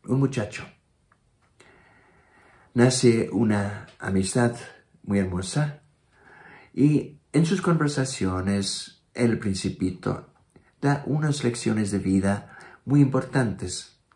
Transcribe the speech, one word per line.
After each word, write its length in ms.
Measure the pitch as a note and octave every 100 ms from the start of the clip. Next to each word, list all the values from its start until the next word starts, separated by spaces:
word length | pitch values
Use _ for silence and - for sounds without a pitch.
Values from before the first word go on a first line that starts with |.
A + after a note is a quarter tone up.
un 140 | - C3
muchacho. 480 | C3+ A#2+ G2+ - - _ _ _ _ _ _ _ _ _ - _ _ _ _ _ _ _ _ _ _
Nace 560 | B2 B2+ B2+ B2 A2+ -
una 540 | G2 A2 G#2 G2+ G#2 - _
amistad 560 | - F#2+ F#2 B2+ A#2+ A#2+ - - _ _
muy 160 | - G2+
hermosa 600 | F#2 F2+ F#2 - D3 - _ _ _ _ - - - - -
y 440 | - C#3+ C#3+ - - _
en 140 | D3+ E3
sus 160 | F#3+
conversaciones 1400 | F#3 D#3+ C#3+ C3+ C3 - F#2+ F#2 F#2+ G2+ G2 - - - _
el 240 | - A#2+ G#2+
principito 960 | G#2 F#2+ G2 - - - - - - _ _ - _ _
da 200 | C#3+ C#3+ -
unas 380 | D3+ D3+ C#3
lecciones 460 | A#2+ A#2+ A2+ A2 G2+
de 60 | G2+
vida 600 | F#2+ F#2+ G2 G2+ - - - -
muy 160 | - C#3+
importantes 1000 | C3 C3 C3 C3+ A2+ F#2+ F#2 - - _ _